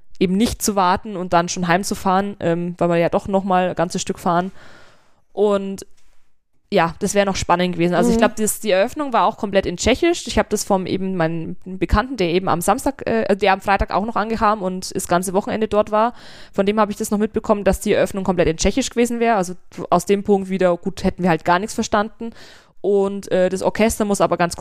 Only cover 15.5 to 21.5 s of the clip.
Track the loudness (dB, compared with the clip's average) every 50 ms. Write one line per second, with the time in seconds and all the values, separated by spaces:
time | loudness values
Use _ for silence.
15.5 | -2 -2 -2 0 2 0 2 2 2 0 0 0 -2 -6 -16 -20 -20 -20 -20 -8
16.5 | -2 0 0 2 2 2 0 0 0 -6 -4 -2 0 0 0 0 -2 -4 0 0
17.5 | 0 2 2 0 0 2 0 0 2 2 2 0 -2 -4 -2 0 2 2 2 2
18.5 | 2 2 0 0 2 2 -2 -2 0 0 0 0 2 0 0 2 2 0 0 -2
19.5 | -6 -12 -14 -16 -12 -12 -2 0 0 0 2 2 0 0 2 2 2 2 2 -2
20.5 | -2 2 2 2 2 0 -2 -6 -8 -2 -2 -2 -2 0 2 2 2 2 2 2